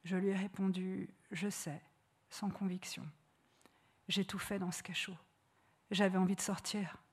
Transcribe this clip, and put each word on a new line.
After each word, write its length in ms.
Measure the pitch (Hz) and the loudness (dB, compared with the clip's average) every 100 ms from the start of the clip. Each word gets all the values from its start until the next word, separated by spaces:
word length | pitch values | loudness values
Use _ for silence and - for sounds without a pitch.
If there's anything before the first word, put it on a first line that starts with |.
Je 120 | 170 185 | 0 2
lui 120 | 196 | 2
ai 80 | 190 | 2
répondu, « 720 | 196 - 190 185 185 185 185 - _ | 0 2 2 2 0 -4 -6 -12 _
Je 180 | 165 202 | -4 -2
sais », 320 | - 165 143 - _ _ _ _ | -2 -6 -8 -10 _ _ _ _
sans 220 | - 202 | -4 -4
conviction. 540 | - 196 180 - - 151 - _ _ _ _ - _ _ _ - | 0 -2 -2 -6 -8 -8 -12 _ _ _ _ -20 _ _ _ -2
J'ai 180 | 196 190 | 0 0
tout 120 | 196 | -2
fait 200 | - 202 | -2 0
dans 120 | 180 | 0
ce 120 | - | -2
cachot. 340 | - 180 - 175 - _ _ _ _ _ _ | -4 -4 -4 -8 -16 _ _ _ _ _ _
J'avais 280 | 196 202 185 | 4 6 6
envie 180 | 185 196 | 4 4
de 40 | |
sortir 580 | - 190 - 208 180 - _ | 0 -2 -2 -4 -4 -8 _